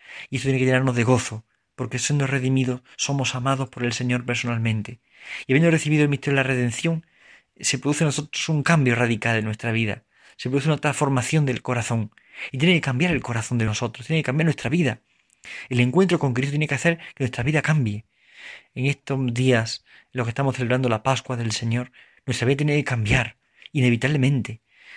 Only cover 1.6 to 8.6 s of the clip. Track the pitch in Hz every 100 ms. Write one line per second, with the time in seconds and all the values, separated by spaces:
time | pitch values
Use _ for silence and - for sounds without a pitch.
1.6 | _ - 120 127 - 147 135 135 127 131
2.6 | 127 127 - - - 139 123 127 131 135
3.6 | 127 - 120 117 127 123 123 120 123 117
4.6 | 113 110 101 120 _ _ - - - 147
5.6 | 170 160 151 151 147 139 147 139 131 127
6.6 | 120 117 165 165 - _ - - _ -
7.6 | - 127 139 147 156 139 151 - - 156